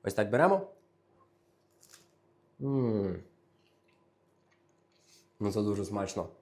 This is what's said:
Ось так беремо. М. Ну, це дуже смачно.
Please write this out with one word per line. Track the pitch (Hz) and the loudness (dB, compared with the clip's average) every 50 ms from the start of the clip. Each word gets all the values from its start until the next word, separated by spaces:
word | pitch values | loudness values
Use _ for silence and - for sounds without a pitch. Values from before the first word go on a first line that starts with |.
| - | -4
Ось | 104 - | -2 0
так | - 107 104 | 0 0 2
беремо. | 117 123 160 190 196 190 190 - - _ _ _ _ _ _ _ _ _ - _ _ _ _ _ _ _ _ _ _ _ - - - - - _ _ _ _ _ _ _ _ _ _ - | 4 4 4 4 4 2 0 -6 -16 _ _ _ _ _ _ _ _ _ -20 _ _ _ _ _ _ _ _ _ _ _ -20 -20 -20 -20 -20 _ _ _ _ _ _ _ _ _ _ -8
М. | 135 139 139 135 123 117 110 104 98 95 90 92 - - _ _ _ _ _ _ _ _ _ _ _ _ _ _ _ _ _ _ _ _ _ _ _ _ _ _ _ _ _ _ _ _ _ _ _ _ - - _ _ _ _ | -4 -2 0 0 0 2 0 0 0 -2 -4 -6 -10 -16 _ _ _ _ _ _ _ _ _ _ _ _ _ _ _ _ _ _ _ _ _ _ _ _ _ _ _ _ _ _ _ _ _ _ _ _ -20 -20 _ _ _ _
Ну, | 104 101 | -2 0
це | 98 107 | 0 2
дуже | 104 104 101 101 98 | 0 0 0 -2 -4
смачно. | 92 104 101 98 95 - 101 82 - - - | -4 -4 -4 -4 -4 -4 -6 -6 -6 -10 -20